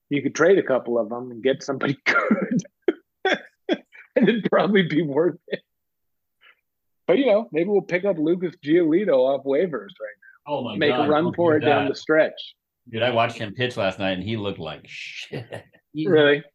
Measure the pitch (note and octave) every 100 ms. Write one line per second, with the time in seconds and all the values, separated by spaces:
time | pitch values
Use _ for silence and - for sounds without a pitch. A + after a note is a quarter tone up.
0 | _ C#3+ C3 - E3 F#3+ - B2 B2 A#2
1 | G#2+ A#2+ B2+ A#2+ B2+ C3+ - C3 C#3 C3+
2 | - - - - - B3 - _ - -
3 | _ _ F#4+ - - _ - - - -
4 | - - G#3 A#3 - G3 F#3+ G3+ E3 -
5 | D#3 C#3 F3 F3 - - _ _ _ _
6 | _ _ _ _ _ _ _ _ _ _
7 | - G3 C4+ G3+ A3+ D#3+ F3+ G3+ - F3+
8 | G3+ E3 D#3 F3+ F3 - D3 E3+ D#3+ E3+
9 | G3+ C3+ C3 C#3 C#3 C#3 F#3 B2+ G2+ -
10 | G#2+ - - _ - - - - D3 -
11 | D3 D3+ F3 - E3+ D3+ D3+ C#3+ C#3 -
12 | - D#3 - - - _ _ _ A#2+ A2+
13 | B2 A#2 A#2 - G#2+ G2 B2 A#2 F#2+ F#2+
14 | F#2+ F#2 G2 A2+ G2+ F2 D#2 D2 - -
15 | - - - C#3 A#2 - - _ _ D3+
16 | D#3 D#3 D3 D3 -